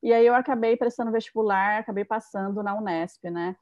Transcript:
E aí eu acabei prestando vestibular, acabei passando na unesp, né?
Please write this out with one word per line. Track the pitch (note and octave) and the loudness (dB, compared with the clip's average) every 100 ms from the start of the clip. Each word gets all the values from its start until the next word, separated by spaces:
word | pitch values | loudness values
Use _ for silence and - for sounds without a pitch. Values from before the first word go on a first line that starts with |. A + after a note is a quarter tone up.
E | A#3+ | 4
aí | A#3 A#3 | 6 6
eu | |
acabei | B3 B3+ B3+ A3+ A#3+ | 6 2 0 2 2
prestando | B3 A#3+ A#3 | 0 -2 -2
vestibular, | A3 G#3+ A3 G#3+ F#3+ G3 G#3+ | -2 -4 -4 0 2 0 -2
acabei | A3+ G3 G#3 | -4 -6 -4
passando | A3 - G3+ G3 G3+ | -6 -6 -8 -6 -4
na | G3+ G3+ | -4 -6
unesp, | G#3+ E3 E3+ - F3 | -4 -4 -6 -10 -10
né? | E3+ F3 F#3 | -6 -6 -8